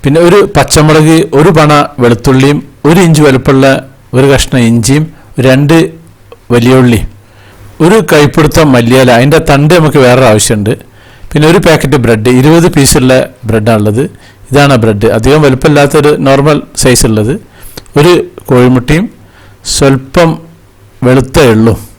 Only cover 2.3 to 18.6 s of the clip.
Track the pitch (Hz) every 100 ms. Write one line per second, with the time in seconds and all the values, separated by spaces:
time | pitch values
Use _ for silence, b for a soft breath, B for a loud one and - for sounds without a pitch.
2.3 | 131 139 147 - - 143 170 170 156 147
3.3 | 131 139 135 135 135 - - - 123 139
4.3 | 131 - 131 117 117 113 143 160 B B
5.3 | - 127 131 143 165 185 - - _ -
6.3 | - _ 120 117 131 123 113 - - _
7.3 | b b b b - 160 220 165 160 147
8.3 | - 151 160 151 127 117 127 127 120 135
9.3 | 156 - 139 151 175 156 143 123 123 127
10.3 | 107 - 110 101 - - b b b b
11.3 | 156 156 175 170 156 139 139 113 110 117
12.3 | 127 139 165 170 151 139 151 127 127 -
13.3 | - 110 110 107 110 104 107 160 - B
14.3 | B - 139 143 127 113 104 110 107 110
15.3 | 151 147 131 156 147 143 156 147 131 135
16.3 | 139 147 147 - - 135 123 127 110 107
17.3 | 156 - B B B B 147 160 175 -
18.3 | - - 127